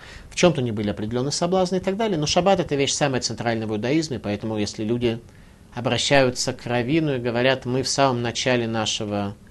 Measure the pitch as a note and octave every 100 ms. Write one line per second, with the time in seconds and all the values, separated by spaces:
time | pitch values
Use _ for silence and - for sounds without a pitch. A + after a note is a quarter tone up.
0 | - - - - F3+ D3+ B2 A2 G#2 G2
1 | G#2+ A#2+ C3+ - F3 F#3 F#3 F#3 F#3 G3
2 | A3+ E3+ D3 F3+ F3+ F#3+ D#3 C#3+ C3+ -
3 | D3 B2+ - A2 A#2 A2+ A2 G#2+ A#2+ D#3
4 | D#3 A2+ G2+ G#2 A2+ A2 G2+ - G#2+ A#2+
5 | A#2+ A2+ - - - - - - A#2+ A#2+
6 | - C#3+ C3 B2 - B2+ A#2+ A#2+ A#2+ D#3+
7 | D#3 C3 A#2+ A#2 B2+ B2+ B2 C3 B2+ -
8 | C#3 A#2+ A#2 A2+ C3+ B2 A#2 A2+ G#2 -
9 | G#2+ G2+ G2+ G2+ -